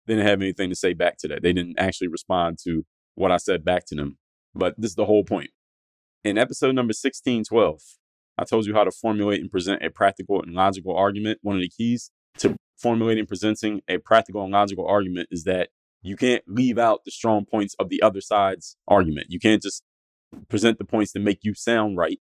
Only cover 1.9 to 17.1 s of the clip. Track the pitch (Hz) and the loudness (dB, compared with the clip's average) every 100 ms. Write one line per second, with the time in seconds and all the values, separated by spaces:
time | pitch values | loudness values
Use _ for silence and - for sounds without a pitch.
1.9 | - 90 80 - 92 85 85 90 80 80 | -2 -6 -6 -4 0 0 -4 -4 -4 -6
2.9 | _ _ - 92 87 - 90 80 90 - | _ _ -4 0 0 0 -2 0 -2 -2
3.9 | 76 71 - _ _ _ - 90 - 110 | -8 -8 -10 _ _ _ -4 -4 -2 -6
4.9 | 101 104 107 95 98 71 - _ _ _ | -2 2 2 2 -4 -6 -18 _ _ _
5.9 | _ _ _ 104 101 127 - 135 131 120 | _ _ _ -2 0 0 0 0 2 0
6.9 | 107 135 - - 117 107 113 92 78 - | -2 -4 -4 -2 -2 0 2 2 0 -12
7.9 | _ _ _ _ - 87 113 104 107 98 | _ _ _ _ -8 -2 0 2 2 2
8.9 | - 113 104 104 98 92 92 87 95 82 | 0 -4 0 0 -2 -2 -4 -2 -2 -4
9.9 | - 98 - 92 98 82 87 95 95 90 | 0 0 0 -2 -4 -2 0 0 0 -4
10.9 | 87 101 101 107 107 101 98 90 - 117 | 0 0 0 -4 -4 -4 -2 -4 -2 -2
11.9 | 120 - _ _ - 131 - - _ 120 | -2 -4 _ _ -2 -2 -2 -8 _ -2
12.9 | 117 113 110 104 95 107 110 107 101 - | 0 2 0 -2 -4 -2 -2 -2 -6 -4
13.9 | 90 - 113 107 98 95 101 101 98 85 | -6 4 4 4 -4 -2 2 0 -2 0
14.9 | 104 98 90 - 90 80 92 - _ _ | 2 2 -4 -6 -6 -2 -2 -2 _ _
15.9 | _ 92 98 123 120 - 107 127 113 117 | _ -12 -2 0 0 -2 -2 0 2 2
16.9 | 104 - | 2 -2